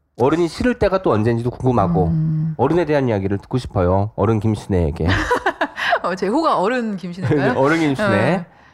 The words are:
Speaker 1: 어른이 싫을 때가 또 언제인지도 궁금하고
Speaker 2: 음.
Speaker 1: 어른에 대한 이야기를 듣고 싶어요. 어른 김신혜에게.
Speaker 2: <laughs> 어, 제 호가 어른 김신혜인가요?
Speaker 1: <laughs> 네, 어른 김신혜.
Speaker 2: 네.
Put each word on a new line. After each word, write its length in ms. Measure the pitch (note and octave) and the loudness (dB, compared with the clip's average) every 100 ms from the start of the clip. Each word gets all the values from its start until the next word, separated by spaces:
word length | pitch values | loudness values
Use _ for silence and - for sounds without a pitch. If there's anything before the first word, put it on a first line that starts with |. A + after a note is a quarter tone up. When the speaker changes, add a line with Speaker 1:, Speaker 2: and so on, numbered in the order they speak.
| _ - | _ -2
Speaker 1:
어른이 260 | C3 D#3+ E3 | 0 2 -2
싫을 300 | - B3 A#3+ | 0 -2 0
때가 220 | G3+ F#3+ | 0 0
또 100 | F3 | 0
언제인지도 380 | G#2+ A2+ A#2 A#2+ | 2 2 0 -4
궁금하고 580 | - B2+ A#2 F#2 F#2 E2+ | -2 0 2 2 2 2
Speaker 2:
음. 460 | D#3 D#3+ D#3 D#3+ D3+ | 0 0 -2 -4 -2
Speaker 1:
어른에 260 | C3+ F3 | 0 0
대한 240 | D3+ D3 B2+ | 0 0 0
이야기를 300 | G2+ F#2+ G2+ | 0 -2 -4
듣고 180 | - C3 | -4 -6
싶어요. 540 | - G2+ F2+ F#2+ G#2 | -4 0 2 2 0
어른 260 | - G2+ G#2+ | 0 0 2
김신혜에게. 640 | A2 G#2+ - F#2 D#2+ D#2 D#2+ | 0 -2 -2 0 0 0 0
Speaker 2:
<laughs> 920 | G2+ - A#4+ G4 - E4 - - F5+ | 0 0 -2 -2 -4 -6 -4 -2 -2
어, 120 | - | -2
제 120 | F#3 G3 | -2 -2
호가 340 | C#4 D#4+ G3 | 0 2 2
어른 380 | G3 B3+ A3 G3 | 0 0 -2 -6
김신혜인가요? 560 | F3+ F3 C#3+ D3+ - | -8 -6 0 2 2
Speaker 1:
<laughs> 0 | |
네, 40 | B2+ | 2
어른 200 | C#3 E3 | 2 2
김신혜. 280 | D3+ C3 G2+ | 0 0 0
Speaker 2:
네. 360 | G2+ B2+ F3+ E3+ - - | 2 2 0 -4 -18 -20